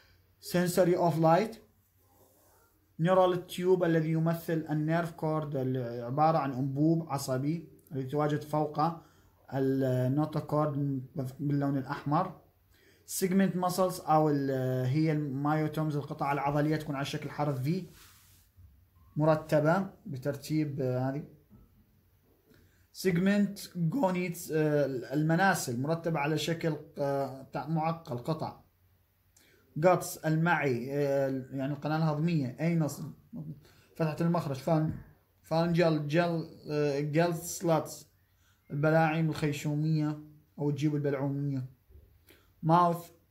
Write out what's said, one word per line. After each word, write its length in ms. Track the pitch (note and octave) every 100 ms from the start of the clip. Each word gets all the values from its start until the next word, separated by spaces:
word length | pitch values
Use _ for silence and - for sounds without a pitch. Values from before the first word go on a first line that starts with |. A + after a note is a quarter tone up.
| _ _ _ _ -
sensory 460 | F3 F3+ F#3+ F3 F3+
of 160 | E3+
light، 440 | D#3 D#3+ F3 A3+ - - _ _ _ _ _ _ _ _ _ _ _ _ -
نيورال 480 | E3+ F#3 F3+ F3 -
تيوب 360 | - F3+ F3+
الذي 280 | E3+ E3 D#3+
يمثل 540 | D#3+ E3 E3 - D#3+ D#3+
النيرف 420 | D3+ D#3 E3 E3
كورد 440 | - D#3 D#3 D3 C#3+
اللي 460 | C3 C3 A#2+ A#2+
عبارة 360 | A#2+ C#3+ D#3 D#3+
عن 140 | C#3
أنبوب 580 | B2+ C#3 C3 D#3 E3 D#3+
عصبي 600 | C3+ C3+ C3 C#3+ E3+ - - -
الذي 120 | C3+
يتواجد 400 | C3 D3 D3 D3
فوق 380 | - D3+ D3+ D3 E3 E3 - _ _ _ -
النوتوكورد 1500 | C3+ C3+ C3+ C3 B2+ B2+ C#3+ D3+ D3+ D3 D3+ D3+ C#3 C#3+ C3+ B2+ - B2+ -
باللون 380 | C#3+ C#3+ C#3+ C#3
الأحمر، 640 | C3 C#3 C#3+ D#3+ F#3 - - _ _ _ _ _ -
سيجمنت 500 | - F#3+ G3 F#3 F3+
ماسلز 440 | F3+ F3+ F#3 F3
أو 300 | C#3+ D#3 D#3
ال-، 560 | C#3+ C3+ C3+ C3 B2+ B2+
هي 260 | D3+ D#3+
المايوتومز، 840 | D3+ D3 C3+ D3 D#3 D3+ D#3 D#3 C#3+
القطع 360 | - D3+ C#3+
العضلية 440 | C#3+ C#3 D3 D3+ D#3
تكون 200 | D#3 C3+
على 100 | C#3
شكل 240 | D3+ C#3
حرف 320 | - D3 B2+
في 240 | C3+ F#3 E3+ - - - - _ _ - - _ _ _ - C#3+
مرتبة 720 | D#3 D#3 - D#3 D3+ F#3 F#3+ - G#3
بترتيب، 760 | B2+ D3 B2+ - D#3 D3 C3
آه، 280 | B2+ B2 C3+
هذه 140 | C#3+ - - _ - - _ _ _ _ _ _ _ _ - _ _ _
سيجمنت 680 | - F#3+ E3+ G3 G#3 G3+ - - F3
جونيتس، 760 | D#3+ C4 F#3 F3+ F3+ E3+ -
آه، 340 | D#3 D3+ D3 C3+
المناسل 960 | B2+ A#2+ D3 D#3 E3 F#3+ E3+ C3+ A#2+
مرتبة 380 | C#3+ D#3+ E3+ D#3
على 180 | C#3+ D3+
شكل، 400 | - E3 E3 D3+ - -
آه، 500 | C#3 C#3 C3 C3 -
تع-، 140 | D3 C3+
معقل 500 | D#3 D#3+ E3 - A#2+
قطع، 420 | D#3+ D#3+ A2+ - - _ _ _ _ _ _ _ _ _ _ D3+
جاتس 400 | F3+ E3+ - -
المعي، 720 | D#3 D#3 E3+ D#3 C#3+ A#2 C3
آه، 520 | C#3+ C#3 C#3 C3+ C3+ B2+
يعني 220 | C3+ C3+
القناة 240 | C#3+ D3+ D#3+
الهضمية، 600 | D#3+ D3 F3 D#3+ B2 -
أينس 420 | E3 E3+ C#3+ - - - _ D#3+ D3+ - - _ _ -
فتحة 220 | D#3+ D3+
المخرج، 340 | E3+ F3 C#3+ B2+
فان-، 380 | F3+ D#3 D#3 - - - _ _
فانجل 640 | - D#3+ E3+ E3 E3 D3+ C#3+
جل، 420 | E3 F3 E3 D#3 - -
آه، 280 | D3+ D3 C#3
جل 360 | D3+ D3+ F3 E3+
سلاتس 720 | - - E3+ D#3 - - - _ _ _ _ _ -
البلاعم 580 | D3 D#3 D#3+ D#3+ D#3+ D#3
الخيشومية 920 | D3 D3+ - D3+ D3 D#3 D#3 D3+ D3+ - - _ -
أو 100 | D3
الجيوب 260 | B2+ D3+ D3
البلعومية، 680 | C#3+ C3+ C#3 C#3 C#3+ C3+ B2+ - _ - - _ - - _ _
ماوث 480 | D#3 F3 F3 E3 - - -